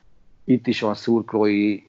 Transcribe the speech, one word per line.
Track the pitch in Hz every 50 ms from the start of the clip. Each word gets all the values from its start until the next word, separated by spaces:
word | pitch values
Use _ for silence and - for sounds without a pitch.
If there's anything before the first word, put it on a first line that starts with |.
| _ - - _ _ - - _ -
Itt | - 123 120 117
is | 123 120 -
van | 120 107 104
szurkolói, | - - - 117 113 104 - - 110 107 107 104 101 104 107 104 98 -